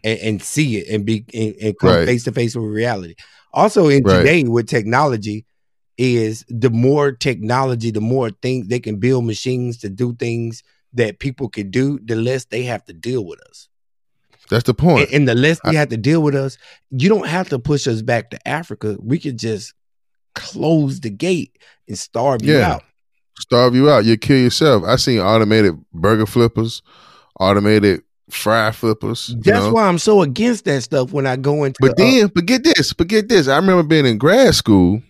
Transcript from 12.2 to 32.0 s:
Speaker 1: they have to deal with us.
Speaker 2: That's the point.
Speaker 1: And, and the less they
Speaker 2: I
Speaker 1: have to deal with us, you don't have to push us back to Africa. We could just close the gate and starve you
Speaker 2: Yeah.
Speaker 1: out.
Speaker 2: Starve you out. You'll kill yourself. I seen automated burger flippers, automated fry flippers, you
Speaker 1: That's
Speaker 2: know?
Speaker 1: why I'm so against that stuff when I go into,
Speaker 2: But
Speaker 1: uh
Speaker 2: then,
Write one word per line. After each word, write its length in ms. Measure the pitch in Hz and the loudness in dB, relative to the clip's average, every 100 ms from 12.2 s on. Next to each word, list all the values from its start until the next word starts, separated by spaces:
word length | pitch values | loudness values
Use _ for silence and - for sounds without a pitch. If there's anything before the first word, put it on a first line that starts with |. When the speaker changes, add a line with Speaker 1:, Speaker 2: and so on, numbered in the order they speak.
| 117 131 | -4 -6
Speaker 1:
they 180 | - 117 | -8 -8
have 200 | 123 110 | -8 -10
to 80 | - | -12
deal 320 | 85 113 127 | -14 -8 -8
with 160 | 90 71 _ | -8 -16 _
us. 200 | - _ _ _ _ _ _ _ _ _ | -20 _ _ _ _ _ _ _ _ _
Speaker 2:
That's 140 | 110 | -2
the 100 | - | 0
point. 320 | 120 170 143 143 | 2 4 4 2
Speaker 1:
And, 60 | |
and 140 | 147 131 | 2 2
the 60 | |
less 240 | 117 143 165 | 2 2 0
they 60 | - | 0
Speaker 2:
I 40 | |
Speaker 1:
have 140 | 156 147 | 0 -2
to 80 | 110 | -2
deal 260 | 110 165 | 0 0
with 120 | 151 | 0
us, 240 | 139 135 - - - _ | -2 -4 -10 -20 -20 _
you 180 | 131 170 | -2 2
don't 180 | 202 165 | 0 0
have 220 | 170 185 | -4 -4
to 100 | 135 | -6
push 280 | 123 147 - | -2 -2 -2
us 160 | 110 | -4
back 280 | 113 117 - | -2 -4 -4
to 180 | - - | -14 -8
Africa. 480 | 147 170 104 107 101 | -8 -8 -10 -8 -8
We 180 | 110 135 | -4 -4
could 200 | 143 117 | -4 -8
just 340 | 117 107 110 _ _ _ _ _ _ | -6 -8 -10 _ _ _ _ _ _
close 680 | - - - 151 165 139 156 | -18 -14 -6 0 2 0 -4
the 100 | 113 | -10
gate 460 | 101 175 180 - _ _ _ _ | -6 -4 -4 -6 _ _ _ _
and 100 | 104 | -14
starve 460 | - 117 131 123 | -8 -4 -2 0
you 80 | 139 151 | 2 2
Speaker 2:
Yeah. 160 | 104 | 2
Speaker 1:
out. 80 | 101 _ _ _ _ _ - | -2 _ _ _ _ _ -20
Speaker 2:
Starve 360 | - 123 123 | -2 2 4
you 160 | 123 143 | 4 4
out. 140 | 135 | 4
You'll 120 | 110 110 | 4 2
kill 220 | - 139 | 2 4
yourself. 460 | 123 - 156 113 87 | 4 2 2 2 2
I 100 | 131 | 0
seen 220 | - 117 | 0 0
automated 540 | 92 113 107 110 104 80 _ | 2 2 4 4 4 0 _
burger 320 | 85 92 110 107 | -2 0 2 0
flippers, 560 | 123 117 - 113 - _ _ _ _ _ _ | 2 2 0 -6 -8 _ _ _ _ _ _
automated 640 | 95 101 101 107 101 90 _ _ _ | 0 2 4 4 4 0 _ _ _
fry 400 | - 104 113 110 | -6 0 0 0
flippers, 600 | 110 113 110 107 113 - | -2 -4 -2 -4 -8 -8
you 100 | 120 | -2
Speaker 1:
That's 220 | 110 226 208 | 0 2 2
Speaker 2:
know? 60 | |
Speaker 1:
why 140 | 226 202 | 2 2
I'm 100 | 170 | 0
so 240 | 220 208 | 4 4
against 420 | 156 123 233 226 | 2 0 -2 -2
that 180 | - 139 | -2 -4
stuff 300 | 120 147 127 | -2 -4 -2
when 140 | 147 135 | -4 -2
I 100 | 131 | -2
go 280 | 135 147 | -2 -2
into, 120 | 139 131 | -2 0
Speaker 2:
But 120 | 131 | 0
Speaker 1:
uh 20 | |
Speaker 2:
then, 300 | 123 | 4